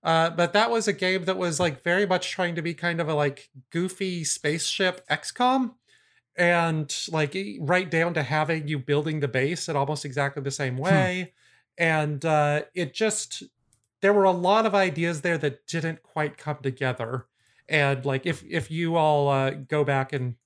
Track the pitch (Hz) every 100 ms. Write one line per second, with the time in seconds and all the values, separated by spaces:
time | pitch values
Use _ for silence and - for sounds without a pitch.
0 | 160 165 165 165 175 202 226 233 214 196
1 | 185 185 175 185 180 156 180 139 - 175
2 | 202 180 - - 175 165 165 165 175 165
3 | 160 151 147 135 - 135 - 170 180 185
4 | 190 175 156 - 151 160 - - 190 180
5 | - 151 - - 247 262 247 - _ _
6 | _ _ _ - 175 175 165 160 143 -
7 | - 165 151 185 202 202 143 180 185 165
8 | 170 165 135 156 156 160 147 151 131 143
9 | 156 156 143 127 135 170 - 147 135 151
10 | 147 131 139 139 135 135 139 123 160 190
11 | 185 180 180 _ _ _ _ - 165 156
12 | 151 147 160 156 147 147 - 180 165 -
13 | 220 214 - - - _ _ _ _ _
14 | 196 208 196 180 175 214 220 202 190 156
15 | 170 165 175 170 147 - - 165 160 160
16 | _ - 151 - - 143 139 127 131 123
17 | 117 123 - _ _ _ - 156 139 135
18 | 135 135 175 160 - 170 - 160 165 165
19 | 156 147 143 139 135 147 135 151 147 139
20 | 131 143 123 117